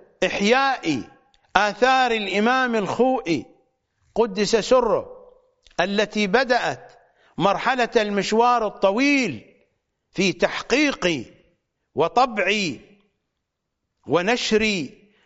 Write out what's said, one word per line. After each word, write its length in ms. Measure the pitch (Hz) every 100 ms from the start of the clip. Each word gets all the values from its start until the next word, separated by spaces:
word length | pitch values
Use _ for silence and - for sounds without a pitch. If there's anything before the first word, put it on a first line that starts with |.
| _ _ 185
إحياء 800 | - 202 254 269 254 170 135 85 - _ _ _ 185
آثار 560 | 208 196 247 262 247
الإمام 640 | 226 196 196 220 262 254 226
الخوئي 720 | 180 127 254 254 - 147 - _ _ _ _ _ _ -
قدس 400 | 226 190 202 220
سره، 760 | - 254 240 156 101 - - _ _ _ - -
التي 480 | 190 202 208 214 208
بدأت 640 | 226 254 240 165 127 - - _ _ _ -
مرحلة 520 | 185 180 233 254 233 233
المشوار 720 | 208 202 196 220 240 240 208
الطويل 880 | - 196 208 277 277 226 113 - _ _ _ _ _ _
في 220 | - 190
تحقيق 1000 | - 190 - - 254 294 - 180 151 101 - _ _ _ _ _ -
وطبع 560 | 165 233 262 208 185 214 180 110 - _ _ _ _ _ _ _ _ _ _ _ -
ونشر 840 | 156 180 240 - 214 220 190 127 - _ _